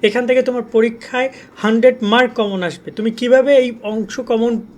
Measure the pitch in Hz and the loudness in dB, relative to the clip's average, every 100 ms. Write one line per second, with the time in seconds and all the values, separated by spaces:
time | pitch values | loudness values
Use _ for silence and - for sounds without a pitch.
0 | 214 220 240 254 254 247 226 226 233 226 | 0 0 0 0 0 -4 -4 0 0 -2
1 | - 254 262 - - - 214 226 254 247 | -10 -6 -6 -8 -20 -6 -2 4 2 2
2 | 208 226 247 233 208 190 180 170 - - | 0 2 2 0 -4 -2 -6 -8 -14 -6
3 | 220 226 247 262 262 277 254 226 208 214 | -4 -4 2 4 6 4 2 -4 -8 -6
4 | 208 - 233 233 233 226 226 | -8 -10 -4 -2 0 -4 -8